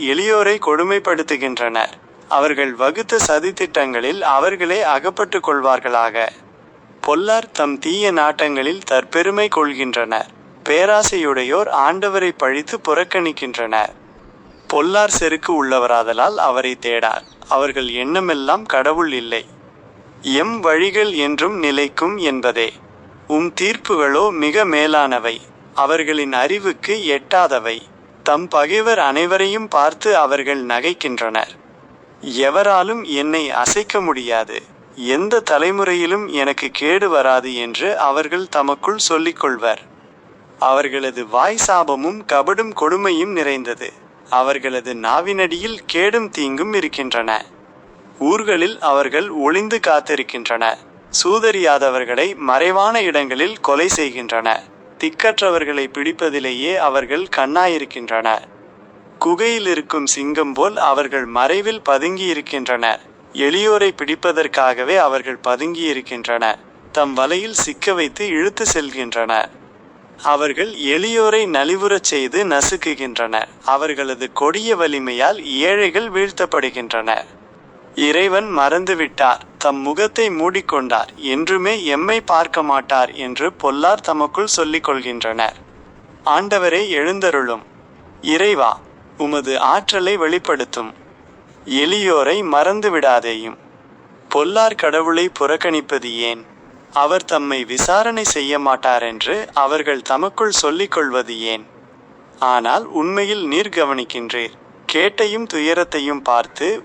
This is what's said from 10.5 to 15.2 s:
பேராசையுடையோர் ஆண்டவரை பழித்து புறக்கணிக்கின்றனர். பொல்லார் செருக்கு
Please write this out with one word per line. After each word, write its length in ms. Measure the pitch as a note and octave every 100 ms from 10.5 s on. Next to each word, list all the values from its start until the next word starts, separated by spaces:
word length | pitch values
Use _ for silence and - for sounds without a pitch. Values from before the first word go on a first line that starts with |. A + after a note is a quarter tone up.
| - -
பேராசையுடையோர் 1040 | D3+ G3 G#3+ G#3 F#3+ D3+ C3 B2+ E3+ G#3 C#3+
ஆண்டவரை 560 | C#3 F#3 G3+ F#3+ F3+ -
பழித்து 400 | C3 C#3 D3+ A3+
புறக்கணிக்கின்றனர். 1120 | - D3+ F3 F#3+ E3 D3 C3 A#2+ A2+ A2 G#2 - - - - - - - -
பொல்லார் 440 | D3 E3 G3+ G#3
செருக்கு 380 | -